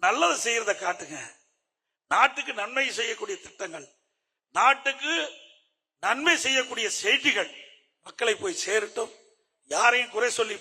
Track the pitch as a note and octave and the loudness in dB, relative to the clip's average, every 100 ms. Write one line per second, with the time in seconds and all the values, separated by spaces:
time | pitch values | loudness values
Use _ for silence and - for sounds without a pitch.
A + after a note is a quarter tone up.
0 | F3+ B3 E4+ C#4+ A#3 A#3 G#3 F#3+ F#3 F3+ | 2 4 2 2 0 0 0 -2 -2 -4
1 | D#3+ D3 - - _ _ _ _ _ _ | -8 -12 -14 -18 _ _ _ _ _ _
2 | _ E3 C4+ C#4+ C#4 A3+ G#3 C4 C4 G#3+ | _ 4 4 2 -8 -6 -4 -2 -2 -2
3 | A#3 A3 G#3 F#3+ - - F#3+ D#3+ C#3 _ | -4 -4 -6 -8 -12 -12 -10 -10 -18 _
4 | _ _ _ _ _ F3 A#3+ C#4 C#4 C4+ | _ _ _ _ _ 2 4 4 -2 -4
5 | C#4+ E4 D4+ - - _ _ _ _ _ | -4 -2 -4 -10 -20 _ _ _ _ _
6 | F#3+ B3 D#4+ E4 C4 C4 B3+ A#3+ G#3+ - | -2 2 2 2 2 0 0 -4 -4 -2
7 | G3 C4 C#4 G#3 E3+ - - _ _ _ | 2 2 2 0 -2 -8 -20 _ _ _
8 | - - A#3 G#3 F#3+ E3 - G#3+ G#3 - | -20 -2 0 0 -2 -4 0 0 -2 -6
9 | - - _ _ _ _ C3+ D3+ A#3+ A#3+ | -8 -10 _ _ _ _ _ 4 4 4
10 | A#3+ G#3+ A#3+ A#3 A3 G3+ | 0 -2 -2 0 -4 -2